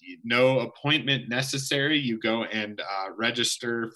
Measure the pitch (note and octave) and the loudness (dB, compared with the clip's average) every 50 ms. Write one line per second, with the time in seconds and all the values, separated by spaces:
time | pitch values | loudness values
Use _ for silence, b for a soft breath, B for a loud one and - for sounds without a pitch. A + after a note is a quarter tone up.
0 | F2+ F2+ F2+ E2 A2 A#2 A#2 B2 B2+ C3 C3 B2+ A#2 A2+ - - - C#3+ D3+ D3 | -18 -18 -16 -10 -2 0 4 6 6 6 4 2 0 -2 -6 -2 2 2 2 2
1 | A2+ C#3 C#3 A#2 G#2 A2 A#2+ C3 C3+ - - C3+ C3+ - C#3+ C#3 C#3 D3 D#3 D3 | 2 0 0 0 -2 -2 -2 -2 -2 -2 -4 -4 -2 0 0 2 2 2 2 2
2 | C#3 A#2+ A2 A2 A#2+ A2+ A2+ A2+ G#2+ F2 G#2+ A2 G#2+ G#2 G#2 G2+ D2+ F#2 G2 F#2+ | 2 0 -2 0 2 2 2 2 0 -2 -2 -4 -4 -4 -6 -8 -6 -4 -4 -4
3 | F#2+ F#2+ F2+ G#2 A2+ A#2+ A#2 A#2 A#2 - - - B2 A#2+ A#2 A#2 A2+ A2+ - | -4 -6 -4 -2 -2 0 0 0 0 0 -2 -2 -2 -2 -2 -2 -4 -4 -4